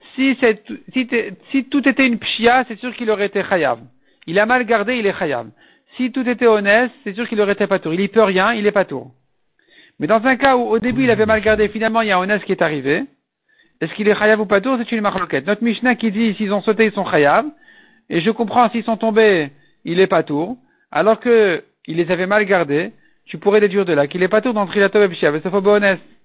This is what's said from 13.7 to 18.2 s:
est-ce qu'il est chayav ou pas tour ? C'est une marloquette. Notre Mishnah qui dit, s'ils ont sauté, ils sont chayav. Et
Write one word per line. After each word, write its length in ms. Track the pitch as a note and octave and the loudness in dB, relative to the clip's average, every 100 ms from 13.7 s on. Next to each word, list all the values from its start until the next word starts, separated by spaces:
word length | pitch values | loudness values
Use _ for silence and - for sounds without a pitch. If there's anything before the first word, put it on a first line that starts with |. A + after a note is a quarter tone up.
| _ | _
est-ce 140 | D#3+ | -10
qu'il 140 | - G#3+ | -2 0
est 60 | G3+ | 2
chayav 240 | G#3 G#3+ | 4 2
ou 60 | G#3 | 2
pas 140 | G3+ | 0
tour ? 160 | G#3 B3+ | 0 -4
C'est 140 | A#3 | -2
une 100 | A#3 | -2
marloquette. 460 | G#3 F#3+ F3 C#3 C#3 | -2 -4 -4 -4 -2
Notre 160 | G#3 | -2
Mishnah 320 | A#3 G#3 B3 A#3+ | -2 -2 -2 0
qui 160 | A3+ | -2
dit, 220 | G3+ A3+ G3 | 0 -2 -2
s'ils 180 | G#3 | -2
ont 80 | G3+ | -2
sauté, 240 | - G3+ G#3+ | -2 0 0
ils 80 | |
sont 160 | G#3 E3+ | 0 -2
chayav. 360 | F3 C#3+ E3+ D4 - _ - _ _ _ | 2 4 2 0 -10 _ -20 _ _ _
Et 120 | E3 | -2